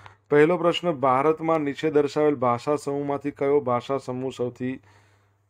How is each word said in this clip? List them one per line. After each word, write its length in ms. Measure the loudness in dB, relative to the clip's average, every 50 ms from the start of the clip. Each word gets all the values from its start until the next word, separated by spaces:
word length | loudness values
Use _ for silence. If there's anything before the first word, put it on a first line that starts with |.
| -20 -20 -20 _ _ 2
પહેલો 280 | 4 6 6 6 4 2
પ્રશ્ન, 340 | 2 0 0 0 0 -4
ભારતમાં 680 | -2 0 2 2 4 4 4 2 0 0 0 0 0 0
નીચે 320 | 0 -2 -4 -2 -2 0
દર્શાવેલ 440 | 2 2 2 2 0 0 2 2 2
ભાષા 400 | 2 2 0 0 0 -2 -2 -2
સમૂહમાંથી 560 | -2 -2 -4 -6 -4 -4 -4 -4 -4 -6 -6
કયો 280 | -6 -2 0 2 2 2
ભાષા 380 | 2 0 -2 -2 -2 -4 -6 -6
સમૂહ 340 | -6 -6 -8 -6 -6 -8 -6 -6
સૌથી 420 | -6 -6 -6 -6 -8 -8 -8 -8 _ _ _ _ _ _ _ _ _ _ _ _ _ _